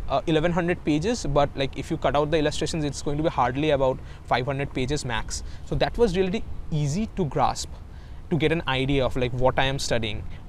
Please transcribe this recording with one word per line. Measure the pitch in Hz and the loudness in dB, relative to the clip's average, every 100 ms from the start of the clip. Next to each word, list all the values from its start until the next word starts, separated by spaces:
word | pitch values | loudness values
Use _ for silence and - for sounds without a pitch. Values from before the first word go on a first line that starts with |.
| - | -2
uh, | 135 - | -2 2
eleven | 160 170 | 2 2
hundred | 175 170 175 - | 2 0 0 0
pages, | 147 180 247 135 | 0 0 -2 0
but, | 143 143 131 | 2 2 0
like, | 139 - | -2 -4
if | 131 | -6
you | 160 | -2
cut | 143 139 | 2 2
out | 151 | 2
the | 165 | 4
illustrations, | 147 143 151 170 147 | 4 2 0 0 -2
it's | 135 | -2
going | - 147 | -2 0
to | |
be | 156 | 0
hardly | 143 123 127 156 | 2 2 2 2
about | 139 131 131 - - | 4 2 0 -6 -14
five | - 123 127 | 0 0 0
hundred | 139 139 | -2 -2
pages | - 131 147 | -2 0 0
max. | 131 110 107 - - - - | 0 -2 -2 -6 -8 -10 -6
So | 143 | 0
that | 143 - | 0 4
was | 233 175 | 2 4
really | 185 180 - - - | 0 0 -4 -6 -4
easy | 156 147 160 220 - | 0 0 0 -2 -2
to | 160 | -2
grasp, | 139 120 113 - - - - - - - | 2 2 0 -6 -10 -14 -14 -14 -14 -4
to | 165 | 0
get | 151 | 2
an | 165 143 | 2 0
idea | 131 131 139 | 0 2 2
of, | 123 - | 2 0
like, | 123 | 0
what | 123 127 120 | 2 4 4
I | 135 | 2
am | 135 | 0
studying. | - 123 113 104 - - | 0 0 0 -4 -8 -10